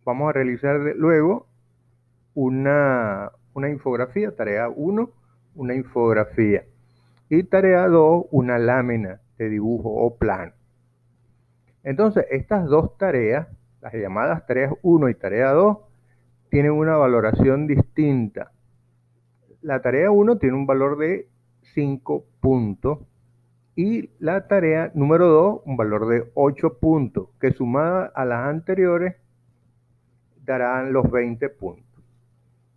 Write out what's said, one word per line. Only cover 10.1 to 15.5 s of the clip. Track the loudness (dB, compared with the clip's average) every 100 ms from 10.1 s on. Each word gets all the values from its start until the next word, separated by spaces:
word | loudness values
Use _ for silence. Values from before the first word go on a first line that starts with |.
| 0
plano. | -2 -2 -8 -16 _ _ _ _ _ _ _ _ _ _ _ _
Entonces, | -8 0 0 2 -2
estas | -4 -2 -2 2
dos | 0 0 -4
tareas, | -2 0 0 -2 -4 -16 _ _
las | -14
llamadas | -10 -6 -4 -2 -4 -4
tareas | -2 -2 -2
uno | 2 4 4
y |
tarea | -2 -4 0 2